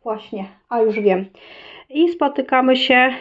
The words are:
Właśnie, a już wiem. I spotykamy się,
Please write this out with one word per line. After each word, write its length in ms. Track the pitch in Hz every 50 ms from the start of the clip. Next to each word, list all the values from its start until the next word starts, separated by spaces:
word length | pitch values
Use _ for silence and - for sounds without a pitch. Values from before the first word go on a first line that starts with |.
| -
Właśnie, 420 | 226 214 214 - - 226 196 190 196 - _ _ _
a 120 | 247 233
już 180 | 220 220 202 214
wiem. 260 | 208 202 185 185 196 190 _ - - - - - - - - - - _
I 200 | 269 294 339 339
spotykamy 680 | 339 339 302 277 285 - 262 - 277 262 254 254 262
się, 380 | 254 - - 254 247 254 262 254 -